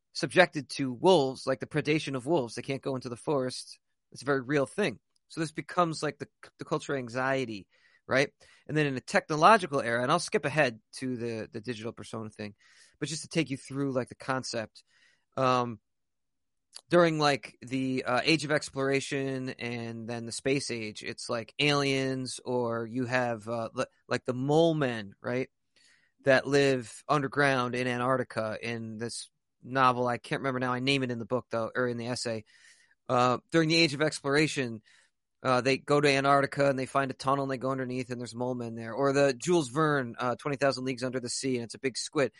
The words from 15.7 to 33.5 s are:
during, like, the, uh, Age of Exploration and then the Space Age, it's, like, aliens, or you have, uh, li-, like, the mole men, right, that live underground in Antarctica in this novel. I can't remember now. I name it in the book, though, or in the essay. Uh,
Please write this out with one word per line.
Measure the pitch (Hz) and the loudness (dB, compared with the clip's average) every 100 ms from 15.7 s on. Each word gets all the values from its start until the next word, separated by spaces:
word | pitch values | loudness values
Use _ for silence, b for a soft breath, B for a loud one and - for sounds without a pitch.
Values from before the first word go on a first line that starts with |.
| 110 _ _ _ _ _ _ _ _ _ - - | -6 _ _ _ _ _ _ _ _ _ -20 2
during, | 175 170 156 | 4 4 4
like, | 147 139 - - | 2 2 -4 -18
the, | 123 135 131 131 | -6 -4 -2 -2
uh, | - 123 | 0 2
Age | - 160 | 4 2
of | 147 | 2
Exploration | 147 - 135 135 135 - 139 135 131 131 - | -2 -2 -2 0 0 0 -4 -2 -4 -6 -6
and | 120 120 117 117 113 | -6 -6 -8 -8 -8
then | 117 113 | -8 -8
the | |
Space | - 135 139 - | -4 0 0 -2
Age, | 120 107 107 | -6 -8 -8
it's, | - 117 - | -10 -10 -6
like, | 117 110 - | -6 -6 -2
aliens, | 147 143 139 135 135 131 127 - | 2 2 2 0 0 -2 -6 -8
or | - 123 117 117 | -4 -2 0 -2
you | 113 123 120 | -4 -4 -2
have, | 127 123 117 107 | 0 0 -4 -6
uh, | 117 113 | -6 -4
li-, | 120 - _ - | -4 -6 _ -4
like, | 120 | -4
the | - | -2
mole | 123 135 151 165 | -2 2 6 6
men, | 156 131 113 101 - | 4 0 -2 -8 -10
right, | 117 123 - _ _ b b b b _ | -6 -4 -6 _ _ b b b b _
that | 135 131 135 | 4 4 4
live | 143 139 131 117 - - | 4 4 2 -4 -10 0
underground | 147 135 139 143 135 123 123 | 0 2 2 2 2 0 -2
in | 127 | -2
Antarctica | 123 123 131 120 117 110 104 | 0 0 0 -2 -4 -4 -4
in | 117 117 113 107 | -6 -6 -8 -8
this | 117 - - _ _ _ | -8 -8 -14 _ _ _
novel. | 123 135 127 123 123 | -4 4 4 4 0
I | 120 | -2
can't | - 147 | -4 -4
remember | 135 127 | -2 -2
now. | 127 | -2
I | 123 | 0
name | 131 139 | 2 2
it | 127 | 0
in | 117 | -4
the | |
book, | 110 127 - | -2 -4 -2
though, | 117 113 | -4 -2
or | 120 123 | 0 -2
in | 117 | -2
the | 117 | -4
essay. | 123 120 110 - b b b b b - | -4 -4 -6 -8 b b b b b 0
Uh, | 127 123 117 - | 2 4 2 0